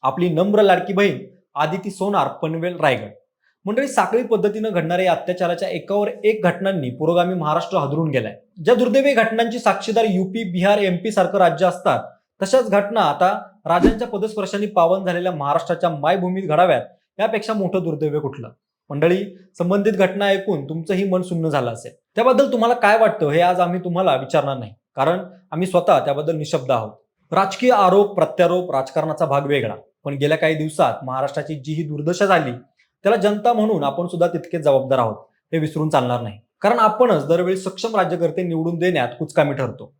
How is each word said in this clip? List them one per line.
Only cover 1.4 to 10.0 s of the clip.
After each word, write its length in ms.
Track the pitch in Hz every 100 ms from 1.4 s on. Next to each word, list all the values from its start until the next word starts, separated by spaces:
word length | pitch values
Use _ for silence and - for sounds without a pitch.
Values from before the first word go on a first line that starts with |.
| _
आदिती 360 | 143 156 185 202
सोनार, 380 | 190 190 202 135
पनवेल, 480 | - 160 165 170 175
रायगड. 320 | 151 120 107 - _ _ _ _
मंडळी, 240 | 190 226 277
साखळी 340 | - 233 226
पद्धतीनं 460 | 214 220 202 208 220
घडणाऱ्या 320 | 175 160 180
या 80 | 185
अत्याचाराच्या 560 | 165 - 180 175 170 185
एकावर 400 | 175 - 202 208 -
एक 160 | 208 220
घटनांनी 460 | 175 185 190 190 127
पुरोगामी 440 | 123 151 175 175
महाराष्ट्र 440 | 185 151 160 170 185
हादरून 320 | 139 151 160
गेलाय. 260 | 135 110 - _ -
ज्या 100 | 160
दुर्दैवी 380 | 240 240 262 277
घटनांची 460 | 247 220 220 233 233
साक्षीदार 460 | 226 190 - 220